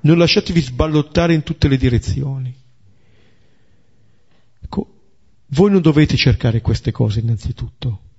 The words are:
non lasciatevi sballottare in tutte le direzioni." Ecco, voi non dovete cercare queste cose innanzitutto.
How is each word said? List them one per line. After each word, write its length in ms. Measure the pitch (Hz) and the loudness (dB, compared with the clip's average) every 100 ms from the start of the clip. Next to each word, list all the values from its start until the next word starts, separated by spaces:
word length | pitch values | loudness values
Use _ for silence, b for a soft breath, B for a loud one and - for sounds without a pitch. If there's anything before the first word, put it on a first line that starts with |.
non 160 | 147 170 | 4 4
lasciatevi 440 | 170 - - 170 | 4 2 0 -2
sballottare 720 | 135 123 156 151 147 - 170 | -2 -2 0 0 0 0 2
in 80 | 165 | 0
tutte 260 | - 165 151 | -2 -2 0
le 80 | 135 | 2
direzioni." 760 | 131 117 - - 139 135 127 127 - _ - _ _ _ _ _ _ _ _ _ _ _ _ _ _ _ _ _ | 2 0 -2 -4 -4 -6 -10 -12 -20 _ -20 _ _ _ _ _ _ _ _ _ _ _ _ _ _ _ _ _
Ecco, 400 | - - - - _ _ _ _ _ | -10 -8 -8 -12 _ _ _ _ _
voi 220 | 135 202 | 2 4
non 120 | 196 | 4
dovete 340 | 160 147 151 - | 4 2 2 2
cercare 440 | - 107 120 113 | 0 0 0 -2
queste 300 | - 117 - | -2 -2 -4
cose 280 | - 117 107 | -2 -2 -2
innanzitutto. 800 | 113 113 - - 117 - 131 101 - | -2 -4 -6 -8 -12 -8 -8 -8 -14